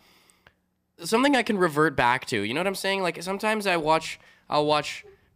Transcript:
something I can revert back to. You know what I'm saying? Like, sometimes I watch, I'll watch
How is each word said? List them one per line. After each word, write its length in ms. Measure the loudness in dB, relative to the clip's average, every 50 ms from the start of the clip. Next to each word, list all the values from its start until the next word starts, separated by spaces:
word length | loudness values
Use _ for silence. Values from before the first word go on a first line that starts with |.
| _ _ _ _ _ _ _ _ _ -20 _ _ _ _ _ _ _ _ _ -14 -6
something 320 | 0 2 2 4 4 4
I 60 | 2 2
can 160 | 0 0 2
revert 380 | 2 2 2 2 2 2 2
back 300 | 2 2 4 2 2 0
to. 140 | -4 -4 -2 -2
You 120 | -2 -4
know 60 | -2
what 60 | -2
I'm 80 | -4 -4
saying? 280 | -4 -4 -4 -2 -2 -2
Like, 200 | -4 -4 -6 -6
sometimes 440 | -8 -6 -4 -2 -2 -2 -2 0
I 100 | 0 0
watch, 420 | 0 2 2 2 2 0 -4 -14 -14 _ -20 _ _ _ -2
I'll 180 | 0 0 2
watch 380 | 2 2 0 0 -4 -10 -14 -16 -20 -20 _ _ _ _